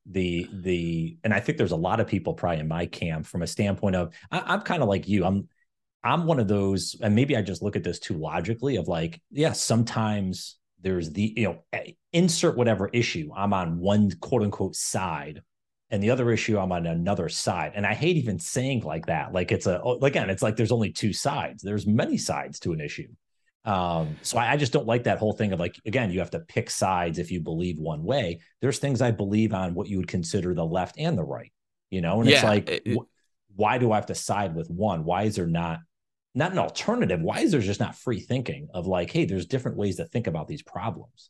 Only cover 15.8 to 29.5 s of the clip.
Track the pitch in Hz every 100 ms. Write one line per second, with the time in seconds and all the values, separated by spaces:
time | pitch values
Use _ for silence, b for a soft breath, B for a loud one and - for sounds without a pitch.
15.8 | - 104 104 127 120 110 - 104 92 87
16.8 | 85 82 90 95 80 - - 90 76 101
17.8 | 101 104 156 165 117 87 - 131 131 123
18.8 | 78 80 85 80 73 90 90 98 101 87
19.8 | 123 120 139 160 95 98 113 110 110 120
20.8 | 98 - 107 - 139 147 76 - 95 104
21.8 | 92 113 226 277 - 73 135 - - 80
22.8 | - - 71 - _ _ _ _ 113 95
23.8 | 87 82 78 76 - 120 117 147 139 -
24.8 | 110 120 117 92 107 101 107 90 87 -
25.8 | 110 123 104 90 82 82 82 117 - -
26.8 | 98 90 87 80 85 90 78 82 90 78
27.8 | 80 76 87 139 90 85 b b 127 -
28.8 | 143 123 123 104 98 107 110